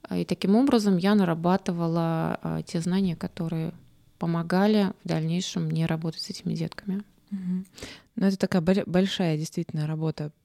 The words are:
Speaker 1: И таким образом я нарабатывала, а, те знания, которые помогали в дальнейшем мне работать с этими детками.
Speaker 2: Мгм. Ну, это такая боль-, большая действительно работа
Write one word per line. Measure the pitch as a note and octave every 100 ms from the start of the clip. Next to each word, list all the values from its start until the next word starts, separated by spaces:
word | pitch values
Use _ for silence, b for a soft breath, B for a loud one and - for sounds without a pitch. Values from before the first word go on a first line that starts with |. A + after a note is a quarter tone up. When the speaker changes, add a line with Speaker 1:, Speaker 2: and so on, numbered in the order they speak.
| -
Speaker 1:
И | F3+ E3+
таким | F3 F#3 G#3+
образом | C#4 A#3+ G#3 F#3
я | F#3+ G#3
нарабатывала, | F3+ E3 E3+ F#3+ - E3+ E3 E3+ E3 E3 E3 -
а, | E3 D#3+
те | D#3+ E3+
знания, | E3+ F#3 F#3+ D#3+
которые | F3+ - E3 E3 D#3+ - - _ _ _
помогали | E3 E3+ E3+ F3+ G3+ G#3+ G3 -
в | -
дальнейшем | E3 D#3+ F3 - F3+ D#3+
мне | D#3+ D#3+
работать | D#3+ E3 -
с | -
этими | F#3+ F3
детками. | E3 D#3+ - G3+ F#3+ G#3 _ _
Speaker 2:
Мгм. | G3 F3+ F#3 F#3+ B B B B -
Ну, | F#3+
это | F#3+
такая | F#3 F#3+
боль-, | E3 G3 -
большая | F3 F#3+ - F3 D3+
действительно | D#3+ - E3 D#3+ D3+
работа | D#3 D#3+ - D3+ _